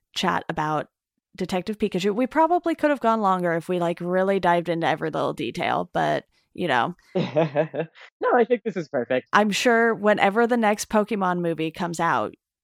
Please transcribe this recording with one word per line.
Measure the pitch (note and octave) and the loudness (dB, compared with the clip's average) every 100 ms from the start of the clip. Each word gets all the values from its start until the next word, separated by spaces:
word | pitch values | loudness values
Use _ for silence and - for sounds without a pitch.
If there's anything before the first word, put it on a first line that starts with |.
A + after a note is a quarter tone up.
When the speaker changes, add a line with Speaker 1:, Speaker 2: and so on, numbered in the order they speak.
| _ - | _ -4
Speaker 1:
chat | F3+ E3+ - | 0 0 -2
about | E3 D3+ D3+ - _ _ _ _ - | -4 -2 -2 -4 _ _ _ _ -10
Detective | F3+ F#3 F3+ G#3 | -4 -4 -4 -4
Pikachu. | G#3 F#3 G3 G3+ | -2 -2 -2 0
We | B3+ | 0
probably | D4+ D#4+ F4 E4+ D#4+ | 2 2 2 0 0
could | D4+ | 0
have | C#4 | 2
gone | A3+ A3+ | 0 2
longer | G3+ F#3 F3 | 2 0 0
if | E3 D#3+ | -2 -2
we, | F3+ | -2
like, | E3+ F3 | -2 -2
really | F3 F#3 F#3+ G3 | -2 0 2 2
dived | F3+ F3 E3+ | 2 2 0
into | E3 D#3 | -2 0
every | D#3 D#3 | 0 -2
little | D#3 C3+ | -2 -4
detail, | - A2 F3 A#2 C3 F3 | -4 -6 -4 -2 -2 -2
but, | E3+ D#3 C#3+ - _ _ | -2 0 -2 -6 _ _
you | - F3 | -6 -2
know. | B2+ C3+ F3 _ | 0 0 -6 _
Speaker 2:
<laughs> | F#3 F3 D3+ D#3+ C3+ D#3+ C#3+ E3+ - - _ | -6 -2 0 0 0 -2 -4 -8 -12 -20 _
No, | B4 | 0
I | B3+ A3+ | 2 2
think | A#3+ | 0
this | A3 F#3+ | -2 -8
is | D#3 | -4
perfect. | C3+ A#2+ B2+ - | -4 -2 -2 2
Speaker 1:
I'm | G3 G#3+ | 2 2
sure | F#3+ B3+ A3+ A#3 | 2 2 4 2
whenever | A3 G#3 G3 G3+ G#3 A#3 | 2 0 2 2 2 2
the | A#3+ | 2
next | G#3+ G#3+ - | 2 0 0
Pokemon | A3 G3+ G#3 F#3 F3 | 0 0 -2 -2 0
movie | E3+ D#3 D#3+ | -2 -2 -4
comes | - F3 E3+ | -4 -8 -2
out, | E3 B2+ G#2+ - _ _ | 0 0 -2 -8 _ _